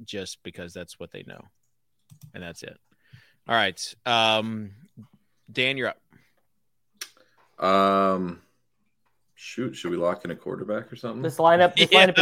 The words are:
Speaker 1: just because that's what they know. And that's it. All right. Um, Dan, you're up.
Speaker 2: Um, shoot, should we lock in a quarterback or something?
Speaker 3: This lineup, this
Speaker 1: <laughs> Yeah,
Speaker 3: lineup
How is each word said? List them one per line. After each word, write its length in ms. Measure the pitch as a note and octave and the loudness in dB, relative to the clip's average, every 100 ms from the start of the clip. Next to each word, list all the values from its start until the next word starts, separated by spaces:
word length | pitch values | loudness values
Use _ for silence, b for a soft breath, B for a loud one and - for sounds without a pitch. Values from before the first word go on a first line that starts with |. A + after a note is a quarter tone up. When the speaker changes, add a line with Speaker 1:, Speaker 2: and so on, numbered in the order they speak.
Speaker 1:
just 380 | A2 G2+ F#2 - | -14 -12 -12 -14
because 320 | F2+ E2+ F2 | -16 -16 -16
that's 240 | F2+ F2 - | -14 -16 -16
what 140 | E2+ | -18
they 100 | - - | -16 -18
know. 120 | - - _ _ _ _ _ _ - - | -20 -20 _ _ _ _ _ _ -20 -20
And 80 | G2 | -16
that's 220 | F2 E2 | -16 -16
it. 120 | - - _ _ _ - _ _ - | -18 -20 _ _ _ -20 _ _ -2
All 60 | |
right. 260 | A#2 G2+ F2 - - | 0 2 -2 -12 -10
Um, 680 | B2+ A#2 A2 A2 A2 A2 G#2 G2+ E3 - G#2+ _ _ _ - | -2 2 2 2 -2 -8 -10 -18 -20 -20 -20 _ _ _ -10
Dan, 240 | A2+ C3 C3+ | -2 -2 -2
you're 180 | A2+ - _ _ _ _ _ _ _ _ _ _ - _ _ _ _ _ | -6 -6 _ _ _ _ _ _ _ _ _ _ -20 _ _ _ _ _
up. 40 | |
Speaker 2:
Um, 760 | F#2+ G2 G2 G2 G2 F#2+ F2+ E2+ _ _ _ _ _ _ _ _ _ _ | 2 4 4 4 2 0 -4 -10 _ _ _ _ _ _ _ _ _ _
shoot, 400 | - - - - | -14 -8 -8 -8
should 160 | F2 | -6
we 40 | F2 | -2
lock 280 | F2 F#2 | -2 -2
in 80 | F2 | -8
a 40 | D#2+ | -10
quarterback 560 | - F#2+ G2 G#2+ A2+ | -10 -10 -6 -8 -8
or 40 | A#2+ | -12
something? 260 | A#2+ A2+ | -12 -8
Speaker 3:
This 140 | D#3+ - | -6 2
lineup, 400 | E3 F3 F3 - | 4 6 4 4
this 120 | - | 6
Speaker 1:
<laughs> 40 | |
Yeah, 160 | F#3+ F#3+ | 8 6
Speaker 3:
lineup 100 | F3+ | 6